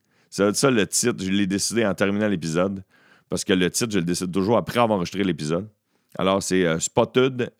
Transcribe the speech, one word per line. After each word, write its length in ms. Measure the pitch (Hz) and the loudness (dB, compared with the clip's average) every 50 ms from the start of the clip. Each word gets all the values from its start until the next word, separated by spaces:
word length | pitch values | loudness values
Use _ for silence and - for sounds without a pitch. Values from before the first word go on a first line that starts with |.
| _ _ _ _ _ _ | _ _ _ _ _ _
Ça 140 | - - 98 | -2 0 2
va 40 | 104 | 2
être 60 | 101 | 2
ça 160 | - - 139 | 2 2 2
le 160 | 127 107 95 - | 4 2 2 0
titre. 360 | - - - 120 110 - 95 | 0 0 0 0 -2 -2 -2
Je 60 | 95 | -2
l'ai 160 | 95 101 101 | 0 0 0
décidé 400 | 92 98 98 - - 101 117 113 | 0 0 -2 -2 -2 -2 0 0
en 80 | 101 90 | 0 0
terminant 340 | - 101 98 101 104 107 107 | 0 0 0 0 0 0 0
l'épisode. 560 | 101 82 78 82 78 87 90 101 98 98 98 - _ _ _ _ _ _ _ _ | -2 -2 -4 -2 0 0 0 0 -2 -6 -12 -16 _ _ _ _ _ _ _ _
Parce 140 | 90 87 - | -6 -4 0
que 100 | - 95 | 2 2
le 160 | 92 90 85 | 4 4 2
titre, 220 | - - 120 117 | 0 -2 -2 0
je 80 | 104 98 | 0 0
le 60 | 85 | 0
décide 260 | 87 90 - 92 90 | 0 -2 -2 -4 -2
toujours 260 | 85 98 92 104 117 104 | -2 -2 2 2 2 2
après 220 | 82 - - 120 | 0 0 0 0
avoir 180 | 120 110 107 98 | 2 2 2 0
enregistré 260 | 87 - - 95 101 | -2 -4 -4 -2 -2
l'épisode. 460 | 92 85 73 76 76 82 87 107 110 - _ _ _ _ _ _ _ - - | -2 -2 -2 -2 -2 -2 -2 -4 -6 -12 _ _ _ _ _ _ _ -8 -2
Alors, 240 | 90 95 95 98 | 0 0 0 0
c'est, 240 | - - 90 92 90 | 0 0 0 2 2
euh, 140 | 82 80 85 | 2 0 0
Spotted 720 | - - - - 117 113 - 127 127 131 131 123 117 - - _ | -4 -2 0 0 0 2 2 2 2 2 0 -2 -6 -6 -6 _